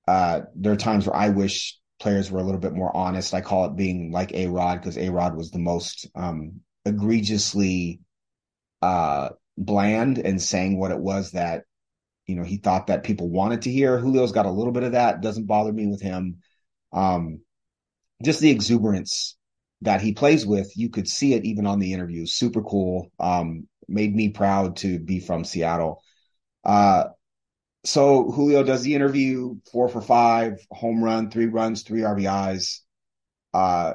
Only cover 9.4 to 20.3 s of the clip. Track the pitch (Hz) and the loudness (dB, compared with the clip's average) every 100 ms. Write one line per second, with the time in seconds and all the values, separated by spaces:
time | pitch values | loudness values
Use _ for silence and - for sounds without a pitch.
9.4 | _ - 98 101 101 110 131 123 - 95 | _ -10 -2 0 2 2 0 0 -2 -2
10.4 | - 95 92 95 95 85 92 98 92 90 | -2 -2 0 0 -2 -2 -2 -4 -4 -4
11.4 | 85 82 - _ _ _ _ _ - 90 | -4 -6 -10 _ _ _ _ _ -10 -8
12.4 | 87 101 101 95 - 92 - 98 87 90 | -6 -4 0 0 0 -2 0 -4 -2 0
13.4 | 104 117 127 127 135 127 127 131 123 104 | 0 -2 -2 2 2 2 2 2 2 2
14.4 | 98 95 120 123 123 120 117 85 107 107 | 0 0 -2 -2 0 2 2 2 -4 -4
15.4 | 104 107 107 107 104 101 98 92 92 87 | 0 0 2 0 -2 -2 -4 -4 -6 -8
16.4 | _ _ _ _ _ 92 95 90 82 78 | _ _ _ _ _ -2 0 0 -2 -8
17.4 | _ _ _ _ _ _ _ - 131 151 | _ _ _ _ _ _ _ -4 -2 4
18.4 | 151 120 101 117 107 95 - - - - | 6 4 4 2 2 0 -2 -8 -8 -12
19.4 | _ _ _ - 107 95 107 101 143 | _ _ _ -6 0 0 0 2 4